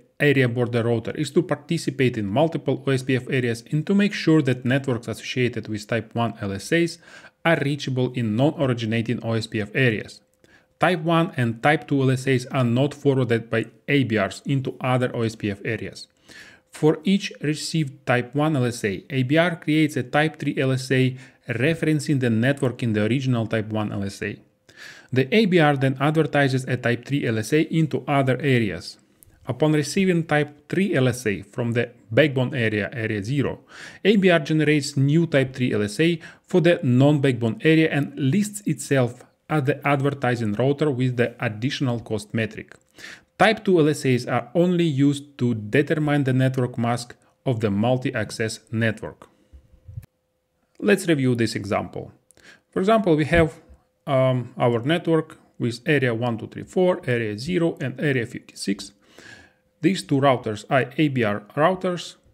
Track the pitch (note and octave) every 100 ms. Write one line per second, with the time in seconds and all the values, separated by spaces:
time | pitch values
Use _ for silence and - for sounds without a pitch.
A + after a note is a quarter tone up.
0 | _ _ D3 C3+ B2 A#2+ A#2 A#2+ A#2 A#2
1 | - - D3 F3+ E3+ D3 - E3 - C3
2 | B2+ A2 G2+ A2+ D#3+ D#3 C#3 C3 C#3+ C3
3 | C3 B2+ - C3+ A#2+ A2+ - D3+ D#3 G3
4 | G3+ - - D#3+ C3 B2+ A#2+ C3+ C3+ A2+
5 | - G#2+ - C3+ A#2+ A2+ G#2 G#2+ - A#2
6 | A2 A#2 A#2 - G2+ G2 - E3 E3+ -
7 | - - - _ E3+ D#3+ C#3 D3 - B2+
8 | B2+ B2+ A#2 G#2+ D3 D#3+ C3+ A#2 A2+ A2+
9 | A2+ A2+ A2+ A2+ - A2 G2+ C#3+ B2+ G#2+
10 | - - _ _ _ _ _ _ D#3+ F3
11 | D#3+ E3 E3 - A#2 A2+ D3 D#3 - C#3
12 | C3 B2+ C#3 C3 C3 C3+ B2 A#2+ C#3+ -
13 | C#3+ C3+ A#2 A#2 A2+ A2+ - - - C#3+
14 | A#2 G#2+ G2 - - C3+ C3 - C3 B2+
15 | B2 B2 A2+ - G#2 G2 - G#2+ F#2+ -
16 | - _ _ - - - _ - D#3 -
17 | G3 G3 - - D3 D3+ - E3 C#3+ -
18 | - B2 A#2+ C#3+ D3+ C#3+ B2 - G#2+ F#2
19 | - C3+ B2+ D#3 F3 E3 - D#3 D3+ C#3
20 | B2 D3 D#3 D#3 C#3+ D3 C3 C3 - C3
21 | B2+ C3 - _ - A2+ C#3+ D#3+ D#3 D#3
22 | C3+ C#3 B2 A2 B2+ C#3 C3 A#2 A#2+ G#2
23 | G#2+ C3+ C3 A#2+ G#2+ A2 G#2+ G#2+ G#2 G#2+
24 | G2 - G#2 - _ _ _ - - -
25 | - B2 C3+ G#3+ G#3+ F3 D3+ C#3 C3+ C3
26 | C#3+ D#3+ C#3+ C#3+ C#3 B2+ C3 C3 A#2 A#2+
27 | - C#3+ C3+ A2 G#2+ D#3 E3 D#3+ D#3 -
28 | - C#3+ C3 B2 D3 B2 G#2 E2+ - -
29 | _ _ - _ - B2 D#3 D#3 C#3+ G3
30 | F#3 E3+ D#3+ D3+ D3 - - F3 G3 D3
31 | B2+ A#2 G#2+ G2 - - A#2+ A#2 - -
32 | _ A2+ D3+ C3 A#2+ C#3 A2+ G#2 G2 A#2+
33 | A2 G#2+ G2+ C#3+ F#2+ - - - - -
34 | F#3 G#3+ F#3 E3+ D3 D#3 D3 D3+ C3+ -
35 | C#3 D#3 E3 C#3 C3 C3 B2+ G#2+ G#2 -
36 | E3 E3 - - _ F#3 E3 E3+ C3 B2
37 | C#3+ D3+ C#3 A#2 A#2 A2 D#3+ D#3+ D#3+ C#3+
38 | C#3 - C3+ F#3+ G#3 - - C#3+ - C#3
39 | A#2+ - - _ - D#3 C3+ C#3+ C#3 C#3+
40 | C#3 C3+ C#3+ A#2 A2 G#2 C3 C#3+ D3+ B2+
41 | B2+ A#2+ A#2 - B2 G#2+ A#2+ - C3+ A#2+
42 | - G#2+ - A2+ A2 - - - _ -
43 | - - _ - G3 A3 - F3+ D3+ C#3+
44 | C3+ B2 - A#2+ - F3 F3+ F3 E3+ C3+
45 | C#3+ C#3+ - - A#2+ A2 G#2+ C3+ D3+ D#3+
46 | D3 D3 C3+ B2+ C3 C3 B2 B2 A#2 A#2+
47 | - - _ _ C3+ A2+ A2 G2+ A#2 B2+
48 | C3+ B2 G2+ - A2 - _ A2 A2+ G#2
49 | D#2+ - - _ _ - _ _ - -
50 | - _ _ _ _ _ _ _ G3+ G3+
51 | F3 D3+ B2+ A#2 A2 A2 G2 G2 - -
52 | - - _ _ - - _ - F#3+ A3+
53 | G3 D#3 C#3 E3+ D#3+ - - - _ _
54 | - C3 C3 B2+ A#2 - B2+ A#2 B2+ E3+
55 | E3 D#3+ D#3 - _ - B2 A2+ - D3
56 | B2+ A2+ A#2+ A2 - G#2 G#2 F#3+ F3+ F#3
57 | - A#2+ A2 G#2 C#3+ F3 E3 E3 C3 A#2
58 | D3+ B2+ A2+ - - - - - - _
59 | _ - - - - _ _ _ E3 F#3+
60 | - C#3 C#3 A#2+ A2+ G#2+ - C#3 B2 -
61 | D3+ B2+ G#2+ G#2 - - E3 F#3 F#3 F3
62 | - - _